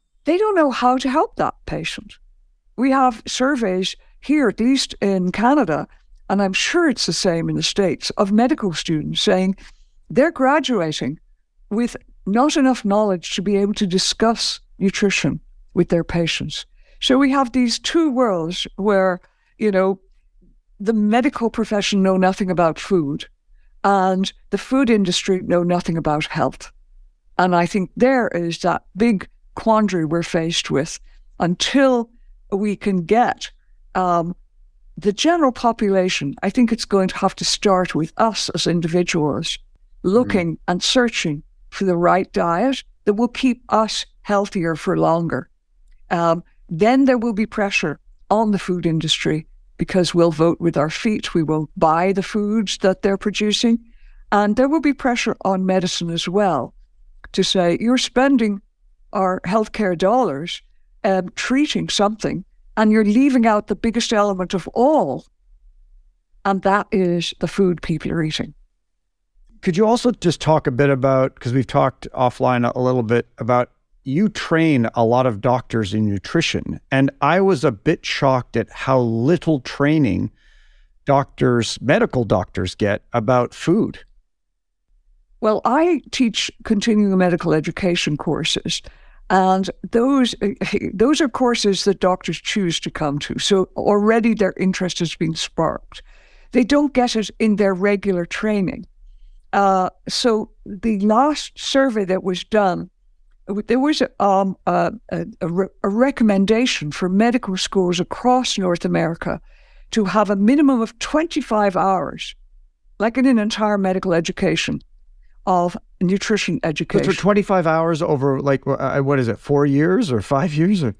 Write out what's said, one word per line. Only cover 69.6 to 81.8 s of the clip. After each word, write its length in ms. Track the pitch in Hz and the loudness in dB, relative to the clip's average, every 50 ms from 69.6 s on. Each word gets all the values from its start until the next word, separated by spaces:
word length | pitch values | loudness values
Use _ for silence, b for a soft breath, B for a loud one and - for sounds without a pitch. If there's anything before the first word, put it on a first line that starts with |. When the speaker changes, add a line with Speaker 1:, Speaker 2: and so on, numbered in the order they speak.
Speaker 2:
Could 140 | - 190 160 | -4 -2 0
you 100 | 180 220 | 2 2
also 260 | 214 240 233 - 247 | 2 2 2 2 0
just 280 | 190 - - 175 147 - | -2 0 0 -2 0 0
talk 280 | - 151 156 156 - 147 | 2 2 2 2 2 0
a 40 | |
bit 180 | 127 120 143 139 | 0 2 2 2
about, 480 | 139 131 123 135 135 131 131 135 - - | 2 2 2 2 2 2 2 0 -2 -6
'cause 120 | - 123 | -6 -2
we've 160 | 123 135 120 - | 0 0 0 0
talked 400 | - 143 139 131 - - - - - | 2 2 2 2 0 -4 -14 -10 -4
offline 520 | 131 127 123 - - 131 123 123 120 120 | 0 0 0 0 0 0 0 2 2 0
a, 60 | 117 - 127 | 0 0 0
a 20 | |
little 240 | 127 127 127 127 117 | 0 0 0 0 0
bit 240 | 107 120 117 - _ _ - | 0 0 0 0 _ _ -8
about, 320 | 120 110 123 123 123 - _ _ _ _ _ _ - | -2 0 2 2 2 0 _ _ _ _ _ _ -8
you 240 | 135 131 165 214 208 | -4 -2 0 0 0
train 580 | - - - - 170 160 160 160 147 123 113 110 - | -2 -4 -4 0 2 2 4 4 4 2 2 0 0
a 100 | 120 117 | 0 2
lot 220 | 113 120 123 131 | 2 4 2 2
of 160 | 127 107 101 | 2 0 0
doctors 520 | 104 127 123 123 - - - 113 107 92 107 | 0 0 0 0 -2 -4 -4 -2 -2 -2 -2
in 140 | 107 107 104 | -2 0 0
nutrition, 720 | 101 95 - - - 165 156 - - 95 - - - - _ - | -2 -4 -6 -4 -2 -2 -2 0 -2 -4 -6 -6 -10 -10 _ -2
and 200 | 139 135 139 135 - - | 0 2 2 0 0 0
I 220 | 143 143 165 190 | 0 2 2 2
was 240 | 196 190 185 131 139 | 2 2 2 2 0
a 60 | 143 | -2
bit 340 | 113 - - 156 175 - - | -2 -2 -2 -2 -2 -2 -2
shocked 500 | - - - 147 135 131 127 123 - - | -8 -6 0 0 2 2 0 -2 -4 -4
at 140 | 120 107 - | -4 -4 -4
how 280 | - - - 135 135 131 | -6 -8 -2 0 2 2
little 600 | 123 117 113 113 117 143 175 165 - 165 156 135 | 2 2 0 0 2 2 0 0 0 0 -2 -2
training 720 | - - - - 139 143 156 160 143 104 90 92 101 107 - _ _ _ - - _ _ _ - - _ _ _ - | -2 -6 -4 -2 0 2 2 2 2 2 0 0 -2 -6 -8 _ _ _ -20 -20 _ _ _ -20 -20 _ _ _ -2
doctors, 760 | - 139 139 135 - - - 139 127 123 120 110 - - - | 0 2 2 2 -2 -2 0 0 2 2 2 0 -2 -6 -6